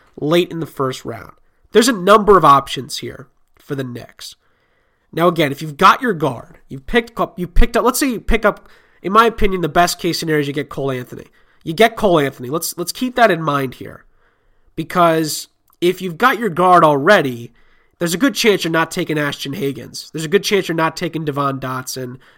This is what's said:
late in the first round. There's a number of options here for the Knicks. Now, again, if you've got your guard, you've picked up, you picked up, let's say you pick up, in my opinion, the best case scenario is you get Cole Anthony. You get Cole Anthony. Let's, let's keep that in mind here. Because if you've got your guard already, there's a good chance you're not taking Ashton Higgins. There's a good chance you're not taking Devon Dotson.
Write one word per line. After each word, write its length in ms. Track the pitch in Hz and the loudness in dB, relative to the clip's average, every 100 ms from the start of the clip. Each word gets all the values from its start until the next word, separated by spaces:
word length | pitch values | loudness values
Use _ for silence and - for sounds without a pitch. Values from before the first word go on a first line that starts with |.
| _ - | _ -8
late 340 | 143 175 180 | 0 0 0
in 80 | 165 | -4
the 80 | 147 | -8
first 380 | - 135 127 | -4 -4 -6
round. 300 | 127 110 - - _ _ _ | -12 -14 -16 -20 _ _ _
There's 160 | 208 240 | 2 2
a 40 | |
number 460 | 208 180 214 202 190 | 2 4 6 6 6
of 60 | |
options 540 | 156 139 139 - 127 - | 8 6 2 -8 -10 -12
here 300 | 120 - 131 _ _ _ | -12 -14 -20 _ _ _
for 160 | - | -10
the 100 | 139 | -8
Knicks. 520 | 127 120 - - - - _ _ _ _ _ _ _ | -8 -10 -16 -20 -20 -20 _ _ _ _ _ _ _
Now, 160 | 160 175 | 0 0
again, 240 | 170 147 | 2 -2
if 80 | 139 | -4
you've 160 | 156 139 | -8 2
got 240 | 196 226 | 2 4
your 140 | 254 | 0
guard, 440 | 165 147 120 - - - | -2 -2 -4 -14 -20 -18
you've 180 | 139 - | -16 -2
picked 320 | 240 233 - | -2 -2 -4
up, 200 | 180 - | -6 -6
you 80 | 175 | 0
picked 300 | - 233 - | 4 6 4
up, 80 | |
let's 140 | 233 - | 0 0
say 100 | 277 | -2
you 120 | 220 | -2
pick 240 | - 220 | 0 2
up, 240 | 214 - - _ _ _ | 2 -2 -8 _ _ _
in 100 | 180 | 0
my 140 | 214 233 | 2 2
opinion, 340 | 226 202 190 | 2 0 0
the 80 | 160 | 0
best 300 | 175 175 - | 2 2 0
case 200 | 170 156 | -6 -4
scenario 220 | 165 151 | -2 -2
is 60 | 143 | -2
you 60 | |
get 160 | 143 135 | -6 -8
Cole 220 | - 135 | -6 -6
Anthony. 360 | 127 127 - - _ _ _ | -6 -10 -18 -20 _ _ _
You 100 | - | -4
get 220 | 160 226 226 | 2 2 2
Cole 220 | 208 165 | 2 2
Anthony. 300 | 139 131 123 | 2 -4 -8
Let's, 280 | 160 - - | -8 -8 -10
let's 140 | 175 | -10
keep 240 | - 254 247 | -6 -4 2
that 140 | 226 | 2
in 120 | 165 | 2
mind 320 | 156 139 131 | -2 -2 -4
here. 300 | - - - _ _ _ _ _ _ _ | -10 -18 -20 _ _ _ _ _ _ _
Because 760 | - 160 180 170 160 156 - - _ _ - | -12 -4 2 2 2 -2 -6 -12 _ _ -4
if 200 | 175 180 | -2 -2
you've 160 | 185 160 | -6 0
got 220 | 247 254 | 0 0
your 100 | 226 | -4
guard 340 | 156 185 175 | 0 4 6
already, 720 | 160 143 151 202 143 117 117 _ _ _ _ - | 6 4 4 4 2 -6 -14 _ _ _ _ -8
there's 160 | 175 | -4
a 40 | 175 | 0
good 160 | 269 | 0
chance 300 | 196 226 185 | 2 2 2
you're 60 | 170 | 0
not 200 | 165 160 | -2 -2
taking 280 | - 160 151 | -4 -4 -4
Ashton 340 | 143 139 139 | -4 -6 -10
Higgins. 580 | 135 139 117 113 - - | -6 -6 -6 -12 -16 -12
There's 120 | 160 | -10
a 40 | 160 | 0
good 160 | 196 | 0
chance 220 | 196 196 175 | 0 -2 -2
you're 80 | |
not 220 | 165 160 - | -2 -2 -2
taking 280 | 170 156 | -6 -6
Devon 360 | 151 139 139 135 | -6 -4 -2 -4
Dotson. 580 | 131 131 131 131 127 131 _ | -8 -10 -10 -10 -12 -14 _